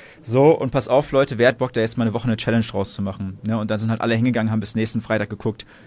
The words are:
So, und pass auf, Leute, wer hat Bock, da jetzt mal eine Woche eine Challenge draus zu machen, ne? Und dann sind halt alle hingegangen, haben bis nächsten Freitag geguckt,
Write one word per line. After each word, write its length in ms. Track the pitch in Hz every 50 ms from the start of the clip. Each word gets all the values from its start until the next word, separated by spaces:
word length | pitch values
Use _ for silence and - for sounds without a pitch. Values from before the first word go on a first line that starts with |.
| - - - - -
So, 280 | 113 117 131 139 156
und 200 | 165 - 139 123
pass 160 | - 135 113 -
auf, 240 | 120 139 143 -
Leute, 280 | 139 135 139 - 123 107
wer 80 | 117 127
hat 100 | 120 117
Bock, 160 | 127 123 -
da 80 | 123
jetzt 160 | 113 113 - -
mal 60 | 117
eine 100 | 110 104
Woche 140 | 117 - 120
eine 100 | 107 -
Challenge 260 | - 120 113 117 110
draus 300 | - - 98 95 - -
zu 80 | -
machen, 380 | 98 98 95 - 98 95 95 104 -
ne? 140 | 107 113 110
Und 140 | 110 104
dann 80 | 107 104
sind 100 | 110 110
halt 120 | 113 -
alle 120 | - 117 113
hingegangen, 380 | 113 120 127 117 117 110 110
haben 80 | 110 110
bis 160 | 104 - -
nächsten 260 | 110 110 110 - 117
Freitag 300 | - - 110 107 104 -
geguckt, 340 | 107 - - 113 107 - - - - - -